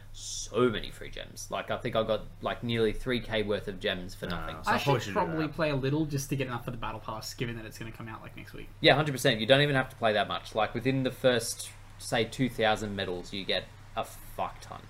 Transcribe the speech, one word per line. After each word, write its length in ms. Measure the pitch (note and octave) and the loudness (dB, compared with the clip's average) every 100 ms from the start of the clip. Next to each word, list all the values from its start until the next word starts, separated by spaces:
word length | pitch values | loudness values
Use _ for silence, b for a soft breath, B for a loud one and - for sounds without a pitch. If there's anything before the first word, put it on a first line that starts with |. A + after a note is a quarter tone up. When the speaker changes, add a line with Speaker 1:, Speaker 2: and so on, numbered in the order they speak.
| - | -14
Speaker 1:
so 580 | - - - - - B2 | -12 -8 -8 -2 4 4
many 200 | G#2 - | 2 -6
free 200 | - C#2+ | -10 -10
gems. 380 | - - - - | -10 -12 -12 -6
Like, 200 | G2 - | -6 -4
I 60 | G#2+ | -4
think 200 | B2 A2+ | 0 2
I 60 | |
got, 200 | A2 G#2+ - - | 2 0 -2 -6
like, 220 | A2 F#2+ | -4 -2
nearly 280 | A#2+ A#2 A2 | 0 4 4
three 280 | G2+ C3 B2 | 2 0 0
K 220 | A2 A2 | 0 0
worth 260 | G2+ G2 G#2 | 2 0 -2
of 100 | F#2 | -2
gems 360 | G2+ F#2 F2+ | -2 -2 -4
for 120 | - F#2 | -8 -6
Speaker 2:
No, 100 | E2+ | -4
Speaker 1:
nothing. 160 | D#2+ D#2+ | -6 -4
Speaker 2:
so 60 | G3+ | 0
Speaker 3:
I 40 | A#3 | 2
Speaker 2:
I 20 | |
probably 220 | C#3+ B2 | 4 2
Speaker 3:
should 20 | |
Speaker 2:
should 60 | G#2 | 2
do 20 | |
Speaker 3:
probably 320 | F#2+ F3 D#3+ D3+ | 0 0 0 -2
Speaker 2:
that. 60 | |
Speaker 3:
play 160 | - D3+ | 0 0
a 60 | C3+ | 0
little 300 | C3+ D3+ D3 | 0 0 0
just 240 | C#3 - | -2 -2
to 60 | C#3 | -2
get 100 | C3 | -2
enough 200 | A#2+ - | -4 -6
of 60 | |
the 60 | A#2 | -6
battle 220 | A2 A2 | -6 -6
pass, 340 | - A2 - | -8 -8 -8
given 220 | - A#2+ A2+ | -6 -6 -6
that 100 | A2 | -10
it's 120 | - | -10
gonna 140 | A2 | -12
come 160 | A2 A2+ | -10 -12
out, 140 | A2 | -12
like, 120 | A2 - | -12 -14
next 180 | G#2 | -14
week. 140 | - - - | -14 -14 6
Speaker 1:
Yeah, 140 | D3+ | 8
hundred 180 | C3+ D3+ | 8 6
percent. 260 | B2+ C#3 A2 | 4 4 4
You 80 | A2+ | 6
don't 140 | C3+ | 8
even 160 | D3 C3+ | 8 4
have 140 | B2+ | 0
to 60 | - | 2
play 180 | A2+ | 4
that 140 | G#2 F2+ | 4 2
much. 260 | E2+ - | -2 -2
Like, 180 | A2 G#2 | 0 0
within 280 | A#2 C3 C3+ | 2 2 2
the 80 | B2+ | 0
first, 580 | - B2+ A#2+ - - - - - - | 4 4 4 0 -6 -10 -12 -18 -12
say, 260 | - B2 | -2 0
two 240 | A2+ - B2 | 0 2 0
thousand 480 | - A2 G#2+ G#2+ G2+ | 4 4 4 0 -2
medals, 380 | F#2 F2 - | -2 -4 -4
you 100 | G2+ | -6
get 200 | F#2 F#2 - - - A2+ | 0 -2 -2 -16 -8 -6
a 80 | |
fuck 560 | - - - - F2+ - | -6 -8 -10 -6 -6 -6
ton. 180 | - - | -14 -14